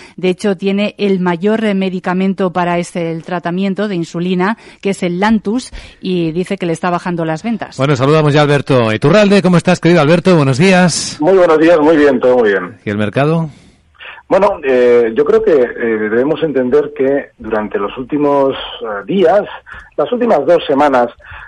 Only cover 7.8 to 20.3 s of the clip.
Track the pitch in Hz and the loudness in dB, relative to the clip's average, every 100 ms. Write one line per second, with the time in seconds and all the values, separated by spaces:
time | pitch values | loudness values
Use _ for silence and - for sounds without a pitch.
7.8 | 139 131 135 156 151 147 143 143 - 127 | 0 2 2 2 4 2 2 0 2 0
8.8 | 110 110 143 208 202 202 180 170 - 175 | 2 0 2 4 4 4 4 2 2 2
9.8 | 165 175 143 175 185 170 135 127 190 180 | 4 4 4 2 4 4 2 2 4 4
10.8 | 180 - - - 156 190 175 156 160 170 | 2 0 -8 -2 2 4 4 4 4 4
11.8 | 151 156 143 123 127 123 107 95 90 - | 4 4 2 2 2 2 2 0 -4 -10
12.8 | 110 104 107 127 147 165 156 - - _ | -6 -4 -2 0 0 -2 -4 -12 -20 _
13.8 | _ _ - - _ 190 202 180 139 127 | _ _ -20 -20 _ 2 2 0 0 2
14.8 | 123 120 113 113 147 - - 147 120 - | 4 4 2 0 2 2 2 2 0 -2
15.8 | 117 107 107 117 139 151 160 131 123 143 | -4 -2 0 0 0 -2 -2 -2 0 0
16.8 | 147 - 135 139 - _ 110 110 104 104 | 0 -2 -2 -2 -6 _ -6 -6 -4 -6
17.8 | 101 123 123 147 143 143 135 - - - | -6 -10 -8 -2 0 0 0 -4 -12 -12
18.8 | 117 101 95 196 165 202 160 - - - | -12 -10 -6 0 2 2 -2 -12 -20 -20
19.8 | - - 147 240 233 | -12 -6 -4 -2 0